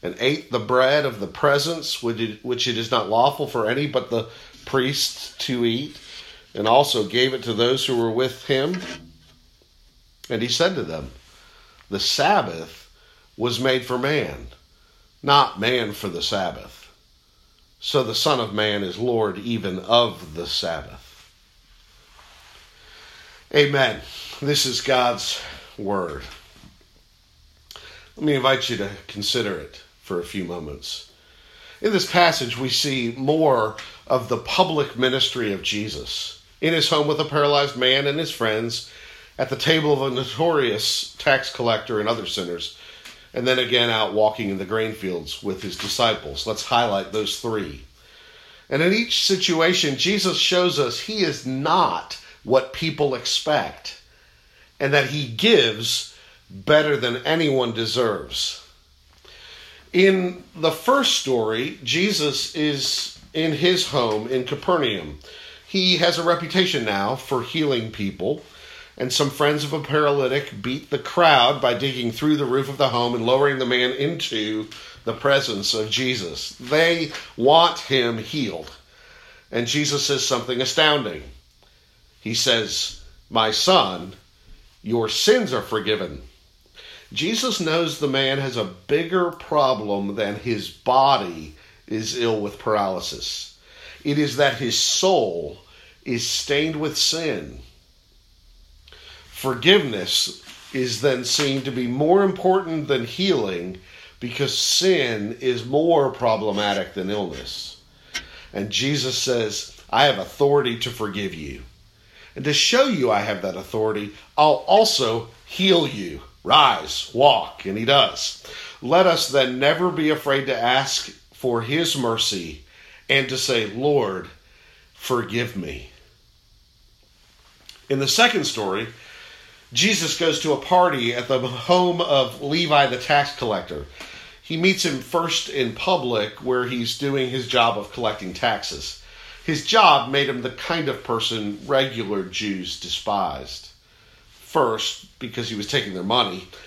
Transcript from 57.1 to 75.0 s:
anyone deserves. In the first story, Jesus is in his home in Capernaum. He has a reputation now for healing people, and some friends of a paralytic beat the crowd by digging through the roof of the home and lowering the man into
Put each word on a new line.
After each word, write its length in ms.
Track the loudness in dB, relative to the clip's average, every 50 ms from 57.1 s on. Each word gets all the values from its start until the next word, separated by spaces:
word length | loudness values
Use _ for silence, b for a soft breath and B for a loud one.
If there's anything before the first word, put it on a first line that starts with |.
| -2 -2 -2
anyone 480 | -2 0 2 2 2 2 2 0 0 -2
deserves. 840 | -2 -4 -2 0 0 0 0 0 -2 -6 -8 -6 -6 -6 -6 -6 -10 -18 -20 _ _ _ _ _ _ _ _ _ B B B B B B B B B B B B B B B 2
In 500 | 4 6 6 6 4 0 -2 -4 -6 -16 -20 _
the 160 | 0 0 0
first 480 | 0 0 2 2 4 4 4 2 0 0
story, 600 | 0 0 0 0 2 0 0 -2 -2 -4 -6 -10 -6
Jesus 680 | -2 0 0 2 0 0 0 0 -2 -2 -2 -6 -6 -4
is 640 | -2 0 0 0 0 -2 -4 -4 -4 -6 -8 -12 -16 -20 -10 _
in 200 | -2 -2 0 0
his 340 | 2 2 2 2 2 0 0
home 400 | 0 0 0 2 0 -2 -2 -2
in 160 | -2 -2 -2
Capernaum. 760 | -2 -6 -6 0 0 0 2 2 0 -2 -4 -8 -10 -14 -14 B B B B B B B B B B
He 300 | -2 0 2 2 2 4
has 200 | 4 2 2 2
a 60 | 2
reputation 600 | 2 2 0 0 -2 0 2 2 2 2 -2 0
now 320 | 0 -2 0 0 -2 -2
for 260 | -4 -4 -4 -4 -4
healing 500 | -2 -4 -4 -2 0 0 0 0 -2 -6
people, 520 | -6 -6 -6 -6 -4 -4 -4 -4 -4 -4 B B B B B B B B B B B B
and 160 | -6 -2 0
some 160 | 0 0 0
friends 340 | 0 2 2 2 2 2 -2
of 100 | -4 -4
a 60 | -6
paralytic 800 | -4 -2 0 2 2 4 2 2 2 0 0 -2 -4 -6 -12 -8
beat 280 | -6 -6 -6 -6 -6 -6
the 100 | -6 -6
crowd 600 | -6 -4 2 4 6 8 8 8 6 4 2 2
by 140 | 2 0 0
digging 360 | 2 -2 -4 -2 -2 -4 -4
through 260 | -4 0 2 2 2 2
the 80 | 2
roof 240 | 0 0 0 0 -2
of 80 | -2 0
the 120 | 0 2
home 260 | 2 2 0 0 0
and 100 | -2 2
lowering 340 | 2 4 4 4 2 2 0
the 60 | -2
man 260 | 0 0 0 0 0
into 760 | 0 -2 -2 -2 -2 -4 -6 -6 -4 -4 -4 -4 -4 -6 -6 -8 B B B B B B